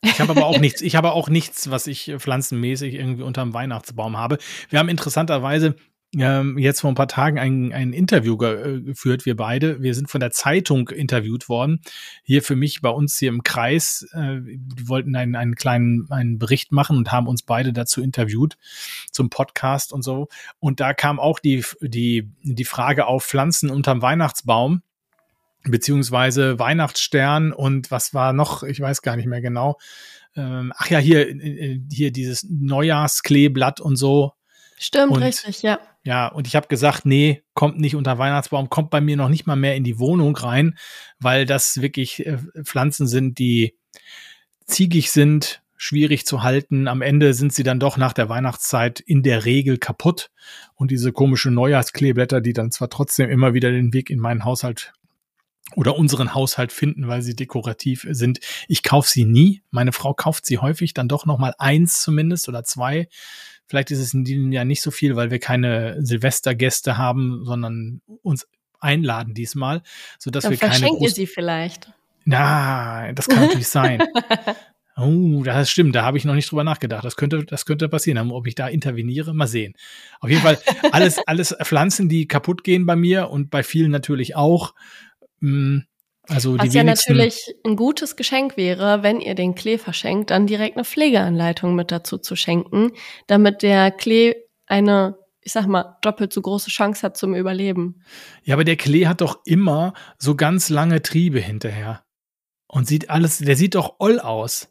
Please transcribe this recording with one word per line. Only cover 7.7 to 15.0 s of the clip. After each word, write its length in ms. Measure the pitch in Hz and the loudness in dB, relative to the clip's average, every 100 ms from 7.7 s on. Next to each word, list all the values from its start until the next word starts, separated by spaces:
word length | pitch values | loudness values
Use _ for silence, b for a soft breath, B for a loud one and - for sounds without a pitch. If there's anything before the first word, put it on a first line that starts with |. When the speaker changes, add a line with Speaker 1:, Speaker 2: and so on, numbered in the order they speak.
Speaker 1:
ein 220 | 131 127 | -4 -6
Interview 420 | 127 185 185 113 110 | -2 2 2 2 0
ge-, 400 | 117 107 139 135 | 0 -2 -6 -8
äh, 40 | |
geführt, 440 | 120 135 135 127 131 | -8 -6 -2 -2 -2
wir 80 | 110 | -4
beide. 460 | 110 123 156 139 | -2 0 -2 -2
Wir 120 | 131 | -4
sind 160 | 120 143 | -4 -4
von 100 | 139 | -4
der 120 | 123 | -4
Zeitung 580 | - - 170 190 139 120 | -2 0 0 2 0 0
interviewt 600 | - 139 123 107 120 - | -4 -2 -2 -2 -6 -4
worden. 320 | 120 131 160 B B B B | -2 0 -2 B B B B
Hier 180 | - 139 | 2 2
für 140 | - 135 | 2 -2
mich, 260 | 143 - | -2 -2
bei 80 | 123 | -2
uns 300 | 120 147 - | 0 -2 0
hier 100 | 131 | -2
im 140 | 117 | -2
Kreis, 640 | - 123 120 160 - - - | -4 -2 0 0 -2 -6 -10
äh, 260 | 160 143 135 | -6 -6 -6
die 460 | 127 131 131 123 120 | -10 -14 -14 -12 -4
wollten 260 | 131 | -4